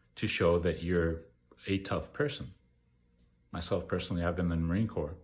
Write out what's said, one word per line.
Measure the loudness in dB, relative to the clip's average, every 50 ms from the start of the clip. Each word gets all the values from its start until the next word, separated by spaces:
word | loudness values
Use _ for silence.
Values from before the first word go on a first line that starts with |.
| _ _ _
to | -4 -2
show | -2 2 4 4 4 4 4
that | 4 2 0 0
you're | 0 0 2 2 2 2 0 -2 -8 -14 -20 _ _ _ -20 -8 -4 -2
a | -2 -2
tough | 0 -2 -2 -2 -4 -4
person. | -2 -2 -2 -2 -2 -6 -10 -12 -16 -20 _ _ _ _ _ _ _ _ _ _ _ _ _ _ _ _ _ _
Myself, | -6 -4 -2 0 0 -2 0
personally, | -2 -2 -2 -2 -2 -2 0 0
I've | 0 0
been | 0 0 0
in | 2 0
the | 0
Marine | 0 2 0 0 0
Corps. | -2 -4 -4 -4 -6 -12